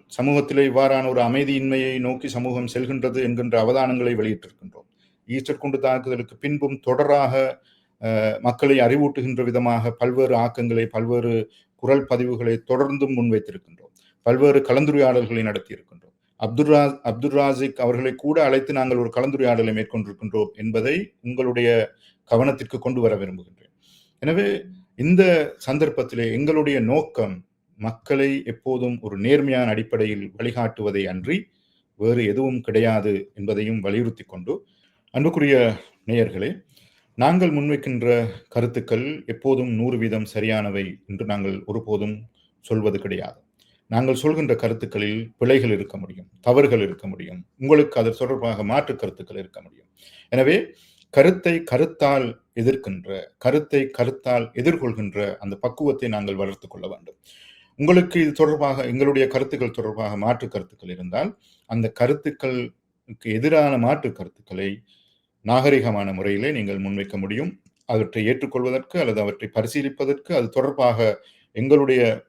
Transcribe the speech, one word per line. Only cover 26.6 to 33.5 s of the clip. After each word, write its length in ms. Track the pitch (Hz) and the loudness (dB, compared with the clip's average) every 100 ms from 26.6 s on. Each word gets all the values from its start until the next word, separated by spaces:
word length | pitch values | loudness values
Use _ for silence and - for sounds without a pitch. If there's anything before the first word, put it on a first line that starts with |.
| 147 139 | 2 0
நோக்கம் 560 | 113 147 156 - 104 90 - _ _ - | 2 0 -2 -4 -4 -6 -16 _ _ -10
மக்களை 520 | 110 113 - 139 139 139 120 | -10 -8 -2 0 0 -2 -6
எப்போதும் 520 | 113 131 127 123 120 | -8 -6 -4 -4 -6
ஒரு 140 | 107 98 | -8 -4
நேர்மையான 520 | 113 147 139 127 120 | 2 4 4 0 0
அடிப்படையில் 560 | 107 110 113 110 104 98 | -2 -2 -2 -2 -4 -10
வழிகாட்டுவதை 720 | - 120 120 113 117 104 101 92 | -8 -6 -4 -4 -4 -4 -2 -4
அன்றி 320 | 92 87 190 - _ _ _ _ - | -4 -4 -4 -6 _ _ _ _ -4
வேறு 220 | 110 120 113 | 0 2 0
எதுவும் 360 | 131 131 127 | 0 -2 -4
கிடையாது 520 | 117 110 113 110 104 98 98 | 0 2 4 2 0 -2 -4
என்பதையும் 460 | - 101 | -10 -4